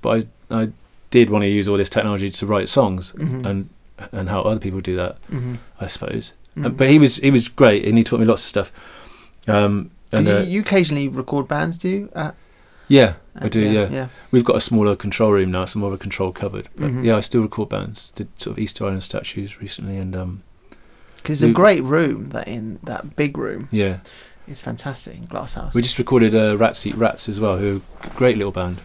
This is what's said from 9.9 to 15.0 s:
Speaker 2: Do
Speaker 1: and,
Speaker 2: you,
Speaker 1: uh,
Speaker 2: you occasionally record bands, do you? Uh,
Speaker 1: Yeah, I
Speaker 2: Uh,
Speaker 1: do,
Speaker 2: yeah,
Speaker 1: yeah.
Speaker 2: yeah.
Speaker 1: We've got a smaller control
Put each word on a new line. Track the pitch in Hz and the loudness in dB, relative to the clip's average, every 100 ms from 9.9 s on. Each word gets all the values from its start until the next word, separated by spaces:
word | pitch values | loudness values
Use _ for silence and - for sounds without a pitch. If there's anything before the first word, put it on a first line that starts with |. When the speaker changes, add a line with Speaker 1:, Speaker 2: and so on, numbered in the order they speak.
| - - | -14 -4
Speaker 2:
Do | 110 | 0
Speaker 1:
and, | 104 | 4
Speaker 2:
you, | |
Speaker 1:
uh, | 101 | 2
Speaker 2:
you | 95 190 | 2 -2
occasionally | 214 196 160 147 139 | 2 2 2 0 -4
record | 131 127 143 139 | -6 -4 -4 -2
bands, | 147 160 170 | -4 -4 -4
do | 185 | -4
you? | 196 202 - | -4 -6 -8
Uh, | 156 - _ _ _ _ - | -8 -10 _ _ _ _ 4
Speaker 1:
Yeah, | 139 117 85 - - | 6 6 2 -16 -8
I | 110 | -4
Speaker 2:
Uh, | |
Speaker 1:
do, | 113 | 0
Speaker 2:
yeah, | 107 | 2
Speaker 1:
yeah. | 107 101 | 2 0
Speaker 2:
yeah. | 135 127 - - | -2 -8 -12 2
Speaker 1:
We've | 127 | 2
got | 120 - | 4 2
a | |
smaller | - 113 104 | 2 2 4
control | 98 | 2